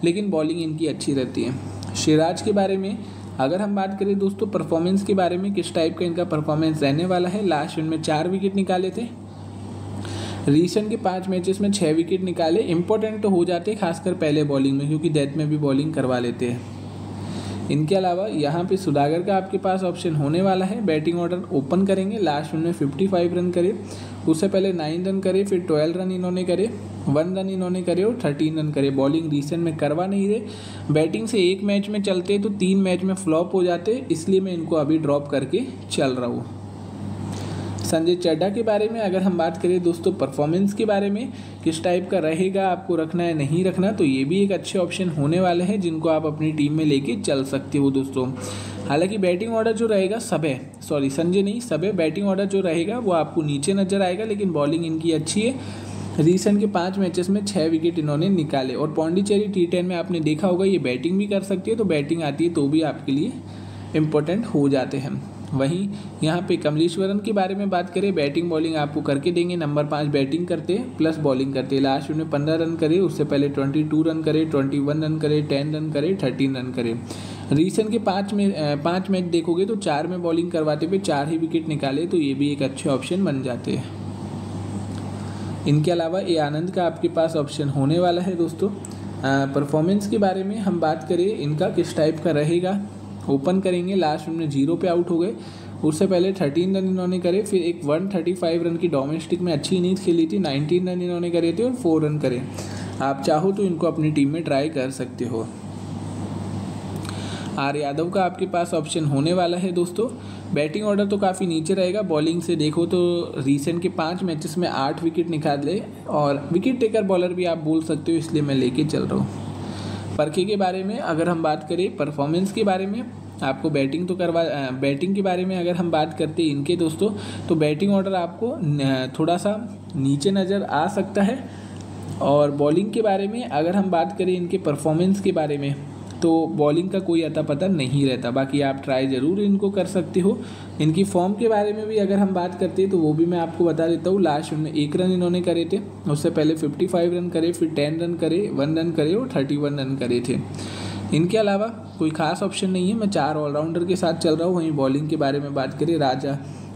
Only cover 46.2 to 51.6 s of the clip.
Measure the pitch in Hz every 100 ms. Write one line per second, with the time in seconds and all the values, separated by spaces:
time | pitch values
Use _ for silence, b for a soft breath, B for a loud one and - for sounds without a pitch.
46.2 | 156 151 156 156 143 156 156 139 135 208
47.2 | 180 139 135 135 135 147 139 135 135 127
48.2 | 131 - B B B B - 147 185 214
49.2 | 185 180 226 226 226 214 226 208 185 220
50.2 | - 160 156 123 - - - 151 139 135
51.2 | 165 190 196 233